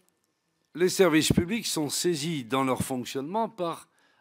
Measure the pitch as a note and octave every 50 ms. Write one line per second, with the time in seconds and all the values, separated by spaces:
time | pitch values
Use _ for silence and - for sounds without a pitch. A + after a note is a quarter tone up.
0 | _ _ _ _ _ _ _ _ _ _ _ _ _ _ - D3 F3 F#3 - -
1 | F#3+ E3+ D3+ D#3+ C#3 - - - F3 E3+ G#3+ A#3+ F#3 - - E3 D3+ C#3 - -
2 | - F3 F3 D3 C3+ E3+ E3+ D3 B2 A2 C3 C3+ C3+ C3 B2+ A2+ - - C3 B2+
3 | A#2+ - - C3+ C3 D3+ F#3+ A3 A3+ G3 B2 - F3+ E3+ D#3 B2+ - _ _ _
4 | _ _ _ _